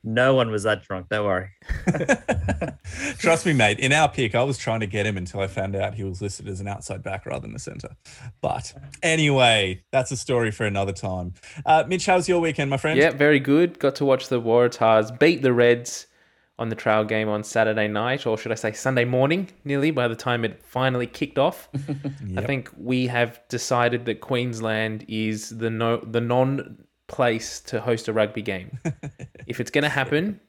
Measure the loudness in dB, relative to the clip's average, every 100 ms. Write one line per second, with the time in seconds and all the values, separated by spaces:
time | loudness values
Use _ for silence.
0 | 0 2 4 4 2 0 0 -2 -4 -8
1 | -4 -2 0 -2 -4 _ -8 -4 -2 -2
2 | 0 0 0 -4 -2 -4 -6 -10 -16 -8
3 | -8 -2 2 2 2 2 2 2 2 4
4 | 2 2 0 0 0 -2 -4 -4 -2 -2
5 | -2 -4 -8 -4 -4 -4 -4 -2 -4 -4
6 | -8 -6 -8 -8 -12 -10 -8 -10 -10 -10
7 | -8 -8 -8 -8 -8 -12 -12 -12 -16 -18
8 | -20 -18 -18 -6 -4 -4 -8 -16 -20 -4
9 | 0 2 4 6 6 6 2 -4 _ -2
10 | 0 -6 -2 0 0 -2 -2 0 -2 -4
11 | -6 -6 -8 -12 -18 -8 4 4 4 -2
12 | 2 2 4 2 2 -2 -2 0 0 4
13 | 4 4 4 4 4 4 4 2 -2 2
14 | 2 2 2 -2 4 4 4 4 6 6
15 | 4 4 4 4 2 6 6 6 0 -14
16 | -16 _ _ _ _ -8 -8 -4 0 2
17 | 2 -2 0 -4 -2 0 2 2 0 0
18 | -2 -2 -2 -4 -4 -4 -4 -2 0 2
19 | 2 2 2 0 -4 _ -4 0 0 2
20 | 0 -2 -2 -2 -2 -6 -8 -2 0 0
21 | -4 -6 -4 0 0 0 -12 -10 -8 -8
22 | -8 -10 -8 -6 -4 -4 -6 -12 -2 0
23 | 0 2 0 -2 _ -6 0 2 2 0
24 | -2 -6 -2 -2 -2 -4 -2 -2 -2 -6
25 | -6 -4 -2 -4 -8 -6 -4 0 0 0
26 | -2 -2 2 2 2 0 -8 -18 _ _
27 | -14 0 0 0 -4 -14 -8 -4 -2 -2
28 | 0 0 0 0 -6 -6 -8 -8 -6 -6
29 | -12 -14 -18 -18 -12 -6 0 0 0 -2
30 | 0 0 0 -6